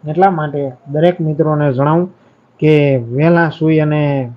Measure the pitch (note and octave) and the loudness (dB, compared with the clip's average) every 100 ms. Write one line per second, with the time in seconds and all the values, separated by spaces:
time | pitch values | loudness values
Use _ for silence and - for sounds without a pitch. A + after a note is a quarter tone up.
0 | D3 D#3 G3 E3+ D3+ C#3+ C#3 B2+ - D3 | -8 0 2 0 -4 -6 -8 -10 -8 0
1 | E3+ F3+ D#3+ D3+ D#3 D3+ D3 B2+ C#3+ E3 | 0 0 -2 -2 0 0 0 0 0 0
2 | F3+ - _ _ _ _ D#3 D3+ C#3+ C3+ | -2 -6 _ _ _ _ 2 2 2 0
3 | A#2 B2+ D#3 E3+ E3 D#3 D#3 D#3 D3+ D3+ | -2 -2 2 2 0 0 0 2 0 0
4 | D3 C#3 B2 | 0 -2 -4